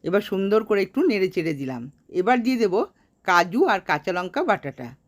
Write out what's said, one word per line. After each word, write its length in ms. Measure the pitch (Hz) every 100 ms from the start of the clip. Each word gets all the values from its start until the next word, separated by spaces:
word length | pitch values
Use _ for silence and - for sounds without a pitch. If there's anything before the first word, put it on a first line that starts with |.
এবার 180 | 160 190
সুন্দর 380 | 208 196 196 214
করে 160 | 214 202
একটু 180 | 190 - 349
নেড়েচেড়ে 460 | 208 185 - 160
দিলাম। 280 | 147 135 127 123 - _
এবার 280 | - 185 254
দিয়ে 160 | 233 254
দেব 160 | 214 190 392 _ _ _ -
কাজু 340 | 175 175 214
আর 160 | 349 196
কাঁচা 320 | - 151 165
লঙ্কা 300 | 180 180 269
বাটাটা। 460 | 330 104 143 - 120 127